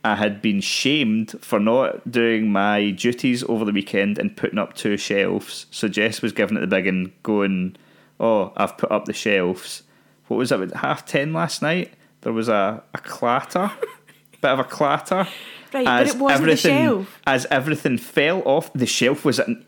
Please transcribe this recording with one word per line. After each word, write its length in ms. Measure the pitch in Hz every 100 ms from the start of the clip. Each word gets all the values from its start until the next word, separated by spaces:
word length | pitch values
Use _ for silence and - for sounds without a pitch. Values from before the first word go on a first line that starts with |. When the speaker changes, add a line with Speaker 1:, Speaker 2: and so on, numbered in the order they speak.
| 110
Speaker 1:
I 100 | 104
had 260 | 107 101
been 180 | 113 98
shamed 760 | - - 131 151 120 110 110 -
for 200 | - 107
not 500 | 107 123 110 - -
doing 400 | 120 117 110 110
my 380 | 98 101 104 104
duties 500 | 92 120 120 135 120 -
over 180 | 110
the 80 | 107
weekend 460 | 101 101 101 101 104
and 160 | 101 -
putting 240 | - 104
up 140 | 95
two 240 | - 110 101
shelves. 680 | - 101 95 98 - - -
So 160 | - 107
Jess 340 | 98 110 -
was 120 | 117
giving 240 | 104 98 107
it 20 |
the 80 | 95
big 220 | 95 95
un, 240 | 92 92 -
going, 540 | - 104 98 92 92 - _ _ _ -
"Oh, 320 | - 104 92 -
I've 200 | 98 -
put 140 | -
up 140 | 107 -
the 80 |
shelves." 680 | - 110 98 90 90 - - - _ _ _ -
What 80 | 113
was 160 | 127
it, 80 | 120
at 140 | 92 -
half 300 | 143 151 -
ten 260 | 147 151
last 300 | 160 165 -
night? 320 | 147 180 - - _ _
There 140 | 117
was 160 | 113 113
a, 340 | 104 98 113 -
a 40 | -
clatter, 760 | - - 120 127 - 180 202 - - - _
<laughs> 360 | - _ -
bit 100 | 143
of 80 | 135
a 60 | 131
clatter. 600 | - 143 151 - 190 180 - - - -
Speaker 2:
Right, 140 | 277 240
Speaker 1:
As 220 | 123 285
Speaker 2:
but 20 | 247
it 20 |
wasn't 240 | 277 139 160
the 40 |
Speaker 1:
everything, 340 | 147 185 277 247
Speaker 2:
shelf. 360 | 240 98 - 143
Speaker 1:
as 220 | 131 -
everything 480 | 135 143 147 147 120
fell 440 | - 156 147 185 -
off, 260 | 143 -
the 120 | 135 120
shelf 380 | - 131 147 147
was 140 | 110
at, 80 | - 117